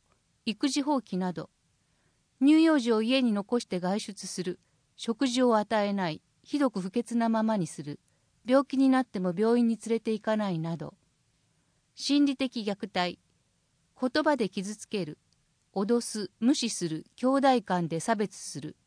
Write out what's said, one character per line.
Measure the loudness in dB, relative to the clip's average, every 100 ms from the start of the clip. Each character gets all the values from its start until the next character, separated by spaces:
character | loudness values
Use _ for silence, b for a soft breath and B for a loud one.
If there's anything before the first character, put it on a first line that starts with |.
| _ _ _ _ -8
育 | -2 -2
児 | 0
放 | 0 -2
棄 | -2 -4
な | -4
ど。 | -6 -12 _ _ _ _ _ _ _ _ 2
乳 | 6 6
幼 | 6 4
児 | 2
を | 2
家 | 2 2
に | 2
残 | 0 0 -4
し | -2
て | -4
外 | -2 -4
出 | -6 -12 -10
す | -8
る、 | -6 -8 _ _ _ -12
食 | -6 -2 0
事 | 2
を | 4 4
与 | 2 0 0
え |
な | -2 -2
い、 | -4 _ _
ひ | -6 0
ど | 0
く | 0
不 | -4
潔 | -4 -2 0
な | 0
ま | 0
ま | 0 0
に | -2
す | -6
る、 | -10 -12 _ _ _ _
病 | 2 2 2
気 | 2
に | 4
な | 4
っ |
て | 0 -4
も | -4 0
病 | 2 4
院 | 2
に | 0
連 | -4 -4
れ |
て | -2
行 | -4
か | -2 -2
な | -2
い | -2
な | -4 -6
ど。 | -10 -16 _ _ _ _ _ _ _ _ _
心 | -10 0 2
理 | 2 0
的 | -4 -4
虐 | -6 -6 -4
待。 | -2 -2 -4 _ _ _ _ _ _ _ -6
言 | -4 0
葉 | 0 2
で | 0
傷 | -4 -8
つ | -10 -8
け | -8
る、 | -6 -10 _ _ _ _ _
脅 | -4 0 0
す、 | -2 -8 -10 -2
無 | 0 0
視 | -2
す | -4 -6
る、 | -6 -10
兄 | -4 0
弟 | 4 4 2
間 | 2 -2 -2
で | -4
差 | -2 -2
別 | -2
す | -6 -14 -12
る。 | -12 -14